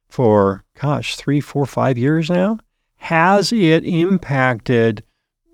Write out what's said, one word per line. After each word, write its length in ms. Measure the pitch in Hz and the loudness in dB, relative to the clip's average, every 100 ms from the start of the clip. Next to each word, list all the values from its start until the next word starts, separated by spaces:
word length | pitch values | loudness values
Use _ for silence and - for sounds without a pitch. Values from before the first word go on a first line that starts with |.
| _ | _
for, 560 | - 117 104 98 98 _ - | -2 2 4 2 -2 _ -8
gosh, 360 | 143 131 113 - | -4 -4 -6 -8
three, 240 | - 143 | -4 -4
four, 240 | - 143 139 | -2 -6 -4
five 320 | - 123 123 | -2 -2 0
years 320 | 131 160 160 | 0 0 0
now. 300 | 175 196 226 _ _ _ _ | 0 -2 -4 _ _ _ _
Has 540 | - 165 175 202 - | -4 2 4 2 0
it 320 | 233 165 160 - | 0 2 2 0
impacted, 1160 | 165 175 190 - 139 131 113 - 120 113 107 - _ _ _ _ | -2 0 0 -2 0 0 -2 0 2 2 -2 -10 _ _ _ _